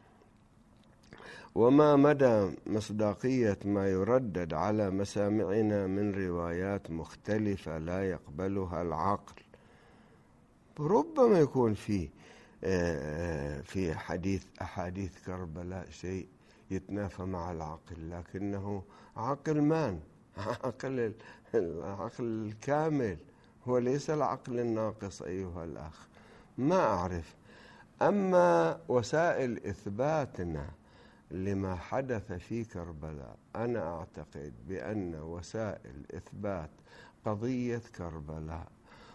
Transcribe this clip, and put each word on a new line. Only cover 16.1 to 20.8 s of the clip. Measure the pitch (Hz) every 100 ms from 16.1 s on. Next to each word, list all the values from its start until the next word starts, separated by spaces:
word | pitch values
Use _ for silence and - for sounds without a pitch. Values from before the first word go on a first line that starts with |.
| 95 - - - - -
يتنافى | 95 - 101 101 -
مع | 92 92 85
العقل، | 82 78 80 - 82 80
لكنه | 87 87 95 101 101 101 101 92 - - -
عقل | 117 143 160 151
من؟ | 147 160 135 85 - - - -
<laughs> | 101 120
عقل | 127 -